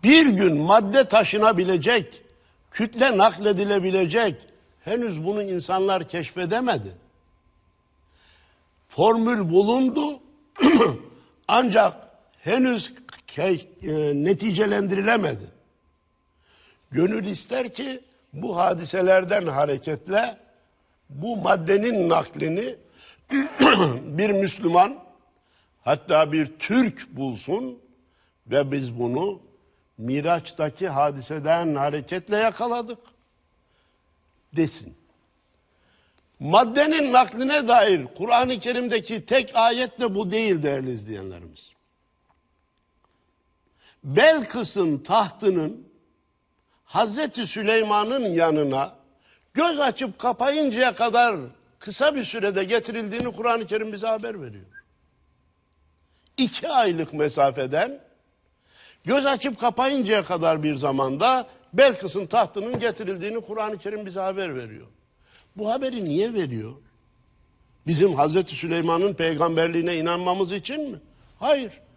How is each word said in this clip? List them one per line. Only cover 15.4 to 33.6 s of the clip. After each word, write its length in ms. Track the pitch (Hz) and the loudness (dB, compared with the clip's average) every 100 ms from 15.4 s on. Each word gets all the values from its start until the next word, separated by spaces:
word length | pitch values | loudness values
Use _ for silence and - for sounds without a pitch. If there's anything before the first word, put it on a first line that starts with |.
| - _ _ _ _ _ _ _ _ _ _ _ _ _ _ | -12 _ _ _ _ _ _ _ _ _ _ _ _ _ _
Gönül 360 | 139 185 220 196 | 0 0 0 -4
ister 480 | 196 - 254 240 | -8 -6 -6 -6
ki 260 | - 269 262 _ _ _ | -8 -10 -10 _ _ _
bu 240 | 143 240 175 | -12 -6 0
hadiselerden 880 | 180 180 170 190 185 190 185 202 165 | 0 0 -4 -2 4 4 4 -2 -2
hareketle 920 | 135 147 135 - 147 - 196 240 208 _ _ _ _ _ _ _ | 0 0 -2 -4 -8 -2 -2 -2 -8 _ _ _ _ _ _ _
bu 260 | 139 208 226 | -10 -8 -4
maddenin 720 | 175 190 160 202 226 226 175 | 0 0 2 0 2 0 2
naklini 680 | 165 143 147 156 170 247 240 _ _ | 0 -2 -6 -4 -4 -6 -10 _ _
<clears throat> 500 | - _ _ 277 285 - 277 214 165 117 - 151 | -20 _ _ -4 -4 4 4 6 2 -2 -6 -2
bir 120 | 208 | 0
Müslüman, 680 | 196 196 - 180 170 202 285 - _ _ _ _ _ _ _ | 0 -2 -2 2 4 4 0 -18 _ _ _ _ _ _ _
hatta 480 | - 147 - 151 156 | -2 -2 2 2 4
bir 200 | 156 143 - | 0 -2 -6
Türk 580 | - 233 233 - - 135 | 0 2 2 -2 -16 -8
bulsun 600 | 135 110 - 196 254 240 _ _ _ _ _ _ - | -8 -8 -6 -6 -6 -12 _ _ _ _ _ _ -2
ve 260 | 131 139 | 0 0
biz 260 | 139 127 117 | -4 -6 -4
bunu 420 | 120 127 196 190 _ _ _ _ _ - | -2 -2 -4 -6 _ _ _ _ _ -12
Miraç'taki 880 | 113 139 151 170 - - 151 - 190 | -6 -4 0 -2 -2 -6 -6 -4 -6
hadiseden 840 | 139 147 139 120 151 143 170 170 | 0 0 -2 -10 -8 0 0 0
hareketle 600 | 147 143 151 139 180 175 208 | -2 -2 -4 -6 -10 -2 0
yakaladık 640 | 220 220 240 240 233 226 _ _ _ _ _ _ | 0 0 -4 -4 -6 -14 _ _ _ _ _ _